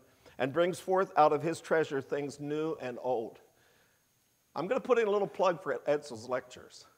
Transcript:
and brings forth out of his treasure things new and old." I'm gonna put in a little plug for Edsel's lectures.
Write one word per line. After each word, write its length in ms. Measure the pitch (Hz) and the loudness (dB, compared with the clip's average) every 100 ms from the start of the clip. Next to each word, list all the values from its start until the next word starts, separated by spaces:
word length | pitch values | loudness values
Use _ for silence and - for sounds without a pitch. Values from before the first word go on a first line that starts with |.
| - _ - - | -20 _ -16 -4
and 140 | 135 | -2
brings 260 | 139 175 175 | 2 2 0
forth 320 | - 185 190 - | 0 0 2 6
out 160 | 151 | 6
of 100 | 151 | 6
his 180 | 156 160 | 0 -4
treasure 400 | - 160 147 139 | 0 0 2 -2
things 380 | 131 143 143 - | -4 -4 -4 -8
new 380 | 147 151 160 156 | -6 -4 -4 -4
and 160 | 127 - | -8 -6
old." 380 | 123 120 107 - - _ _ _ _ _ _ _ _ _ _ | -2 -2 -4 -10 -20 _ _ _ _ _ _ _ _ _ _
I'm 140 | - 175 | -6 -2
gonna 100 | 254 | -2
put 220 | - 233 | 2 2
in 80 | 214 | 4
a 20 | |
little 160 | 202 196 | 2 0
plug 340 | - 185 170 | 2 2 2
for 200 | - 123 - | -2 -4 0
Edsel's 400 | 147 147 113 123 | 0 -2 -12 -6
lectures. 580 | 127 - - - - - | -6 -6 -18 -20 -20 -20